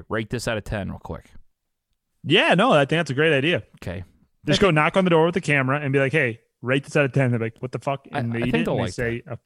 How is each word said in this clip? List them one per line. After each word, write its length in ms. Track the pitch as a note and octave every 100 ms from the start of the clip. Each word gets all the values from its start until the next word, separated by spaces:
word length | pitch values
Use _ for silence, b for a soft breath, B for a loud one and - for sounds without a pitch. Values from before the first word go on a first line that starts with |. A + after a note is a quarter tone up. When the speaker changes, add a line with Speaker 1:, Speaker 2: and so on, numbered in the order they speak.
| -
Speaker 1:
rate 200 | G#2+ A2+
this 180 | - -
out 100 | A2
of 60 |
ten 260 | - G#2+ F#2
real 80 | D#2+
quick"? 320 | - D#2+ - - - _ _ _ _ _ _ _
Speaker 2:
Yeah, 300 | - F#3 D#4+
no, 180 | F3+ B3
I 80 | E3 C#3
think 140 | D#3
that's 100 | E3
a 60 | C3
great 180 | D#3+
idea. 300 | C#3+ D3 D3+ - -
Speaker 1:
Okay. 220 | - F2 F2+ _ _ _ -
Speaker 2:
Just 160 | F#3+
go 80 | G3
knock 260 | D3+ D#3 F#3+
on 80 |
the 60 | F#3
door 160 | E3 E3
with 80 |
the 80 | F3+
camera 380 | D3 C#3+ C3 C#3+
and 120 | D3
be 60 | C#3
like, 140 | C3+
"Hey, 300 | D#3 B2+ A2 _ _
rate 220 | A#2 C#3
this 120 | - D#3
out 100 | C#3
of 80 |
ten." 180 | C3+ C3
They're 80 | A#2+
like, 160 | A2+ -
"What 100 | B2+
the 80 | B2+
fuck?" 280 | - C#3 -
Speaker 1:
I, 60 | -
Speaker 2:
And 120 | A#2
they 120 | A#2
Speaker 1:
I 20 | A#2+
Speaker 2:
eat 60 |
Speaker 1:
think 100 | -
Speaker 2:
it, 40 | G#3+
Speaker 1:
they'll 100 | B2+
Speaker 2:
and 40 |
they 20 | F#2
Speaker 1:
like 80 |
Speaker 2:
say 280 | - A#2 A#2 -
Speaker 1:
that. 80 |
Speaker 2:
a 60 | B2